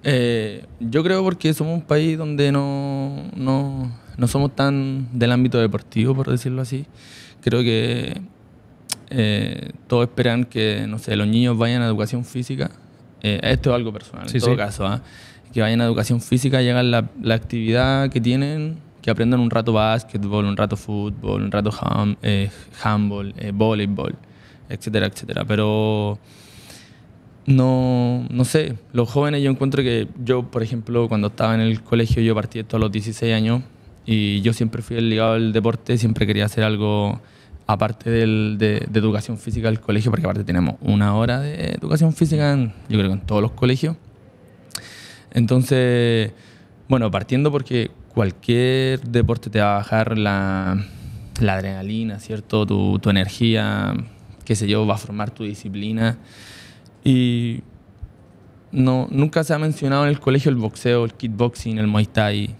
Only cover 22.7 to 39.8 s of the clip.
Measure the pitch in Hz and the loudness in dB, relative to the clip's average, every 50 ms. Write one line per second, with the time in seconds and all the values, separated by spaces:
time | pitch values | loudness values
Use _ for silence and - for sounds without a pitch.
22.7 | - - - 110 107 104 104 101 101 101 101 98 - - - 104 98 101 110 113 | -18 -4 -2 0 0 2 0 0 -2 -4 -8 -10 -10 -10 -10 -6 0 0 2 2
23.7 | 110 104 104 101 101 - - - - - - - - - - - - - - - | 2 0 0 -2 -2 -4 -4 -6 -8 -10 -14 -20 -20 -20 -20 -20 -20 -20 -14 -14
24.7 | - 104 - - 107 107 101 98 - - - - - - - - 107 104 107 107 | -14 -10 -8 -2 0 0 0 0 -4 -8 -12 -8 -6 -6 -2 0 0 0 2 2
25.7 | 107 107 107 110 107 107 104 104 104 104 - - - - - - - - - - | 2 0 0 0 0 0 -2 -2 -4 -6 -12 -20 -20 -20 -20 -20 -20 -20 -20 -20
26.7 | - - - - - - - - - - - - - - - - 135 131 127 131 | -20 -20 -20 -20 -20 -20 -20 -20 -20 -20 -20 -20 -20 -10 2 4 4 4 6 4
27.7 | 127 127 127 127 127 123 123 120 123 123 120 123 - 123 127 120 - 156 156 156 | 2 2 2 2 2 2 2 0 0 -2 -4 -4 -2 -2 -2 2 2 0 0 0
28.7 | 120 104 - - - 120 120 113 - 143 147 147 147 143 139 139 135 131 139 135 | -6 -8 -12 -4 0 0 0 2 0 0 0 2 0 0 2 0 0 0 0 0
29.7 | 131 139 131 123 117 113 110 - - - 123 113 127 123 120 123 - 123 113 107 | 0 0 0 2 0 0 -2 -4 -8 -8 0 0 0 0 0 -4 -4 -4 -4 -4
30.7 | 127 117 107 - 120 117 117 110 110 107 104 104 113 - 110 113 113 113 113 113 | -4 -8 -6 -2 0 0 0 2 0 0 0 -2 -2 0 0 2 2 2 2 2
31.7 | 110 110 - - - 117 117 113 - 117 113 113 110 107 107 113 - 113 110 - | 0 -2 -2 0 2 2 2 2 2 2 4 2 2 0 -2 -4 -8 -10 -8 -4
32.7 | - 110 113 107 98 107 101 113 107 - 117 117 113 110 110 110 117 123 127 - | 0 0 0 0 0 -4 -6 -6 -6 -2 0 0 2 2 2 2 0 0 -2 -6
33.7 | - - - - - - - - 113 110 104 101 101 101 95 113 107 - 117 110 | -16 -20 -20 -20 -20 -14 -2 0 0 2 2 2 0 2 2 0 0 2 -2 -2
34.7 | 110 - 110 - 120 117 117 113 110 110 110 113 113 113 113 110 107 113 104 113 | -2 -6 -8 -6 -4 -2 0 0 2 2 2 2 2 2 2 2 2 2 2 2
35.7 | 117 117 - - 123 120 113 113 110 - 107 101 107 101 104 107 - - 110 107 | 0 -2 -2 0 0 2 2 2 2 2 0 0 2 0 0 0 0 0 0 0
36.7 | 107 104 107 107 104 104 104 101 104 113 - - - - - - - - - - | 0 0 0 0 0 0 0 -2 -2 -6 -10 -18 -20 -20 -20 -20 -20 -12 -2 -2
37.7 | 107 98 110 107 113 - - 117 117 113 113 110 110 107 107 107 107 101 110 107 | 0 0 0 -2 -2 -6 -4 0 2 2 2 2 2 2 0 -2 0 0 2 2
38.7 | 104 110 - - 107 113 104 110 107 104 - - 113 104 - 117 110 120 110 113 | 2 0 -2 0 0 2 2 2 0 0 -4 -6 -10 -8 -6 -6 -6 -2 0 0
39.7 | 110 110 | -2 -2